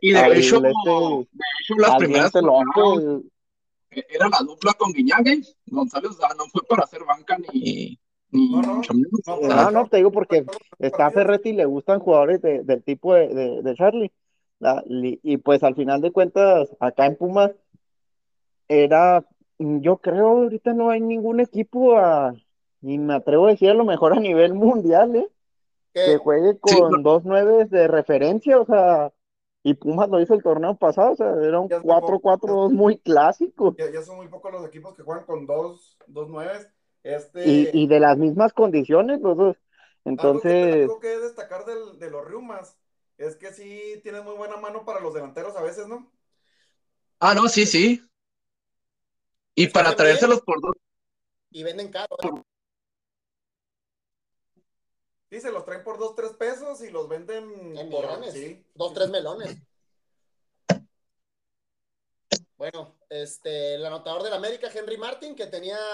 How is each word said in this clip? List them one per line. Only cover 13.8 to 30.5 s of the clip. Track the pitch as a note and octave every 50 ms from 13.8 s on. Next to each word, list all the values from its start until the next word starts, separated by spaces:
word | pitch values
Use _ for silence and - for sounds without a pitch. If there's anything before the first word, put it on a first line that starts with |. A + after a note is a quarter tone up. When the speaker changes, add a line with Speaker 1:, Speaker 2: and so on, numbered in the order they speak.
| F3+ G#3 A3 A#3 G#3 F#3+ _ _ _ _ _ _ _ _ _ -
Speaker 2:
La, | - - C3 - -
li-, | - B2+ B2+ B2 B2+ - -
y | - D3+ C#3+
pues | C#3 - D3 C#3+ C3+
al | D3+ C3+ C3
final | D3 C3+ C3+ C#3 C#3+
de | D#3+ F3
cuentas, | F3 G3 F#3 F3 - G3 G3 G3 F#3 D#3+ C#3 - - -
acá | B2 B2+ - - C#3
en | C#3+ C#3+
Pumas, | - F3 F3+ F#3+ G3+ G3+ G3+ G3+ _ _ _ _ _ _ _ _ _ _ _ _ _ _ _ _ _ _ _ _ _ _ -
era, | D3+ D3 D3 C#3+ D#3 D#3+ F3 F3+ F3+ E3+ E3 _ _ _ _ _ _ -
yo | D#3 D3 D3 C#3+ C#3 F3 F#3 -
creo, | - F3+ E3 G3 G#3+ A3
ahorita | A#3 B3 A#3+ A#3 A3 G#3+ - A#3+ A#3
no | A#3 A#3 A#3
hay | A3+ A3+
ningún | A3+ A3+ A3+ A3+ G#3+ A3+ A#3 A#3+
equipo | B3 - - G#3+ G#3+ - - B3 C4 B3 A#3
a, | G#3+ F#3 E3+ D#3+ C#3+ C#3 B2+ A#2+ - _ _ _ _ _ _ _ _
y | C3+ C3+ C#3+ D3
me | D3 D3 C#3+
atrevo | C3 - D3 D3 D#3+ F#3+
a | A3
decir | G#3 - G3 G3
a | A3
lo | A3+ A#3
mejor | G#3 E3+ D3+ E3 D#3 F#3+
a | A#3
nivel | G#3+ F#3+ E3 D#3+ E3+ F3 F#3
mundial, | G3 A3 A#3 B3+ A3 E3+ E3 E3 F#3 A#3 A#3+ A#3
¿eh? | A#3 G4 - _ _ _ _ _ _ _ _ _ _ _ _ -
Speaker 4:
¿Qué? | F3 F#3
Speaker 2:
Que | E3+ D3+ D3
juegue | - D3+ D3 D#3 F3 G3+
Speaker 1:
Sí, | G3+ -
Speaker 2:
con | - G3+ F#3+ F3+ F3 D#3+
Speaker 1:
no. | F3 D3+
Speaker 2:
dos | C#3+ D3 D#3+ F3 E3+
nueves | F#3 F#3+ G3 G#3 G#3+ A3+ A3+ A3 G3
de | F#3+ F3+ E3 D#3
referencia, | D#3+ D3+ D3 - D3 C3+ C#3+ D#3+ G3 A3 - C#4+ C4 B3+
o | A3
sea, | - A3 G3+ F#3 F3+ E3+ D3+ D3 C#3+ _ _ _ _ _ _ _ _ _ _
y | - C#3+ C#3+
Pumas | - - C#3+ D#3+ F#3 G#3 G3
lo | F#3+ F3
hizo | E3+ G3 A3
el | G3+
torneo | - F3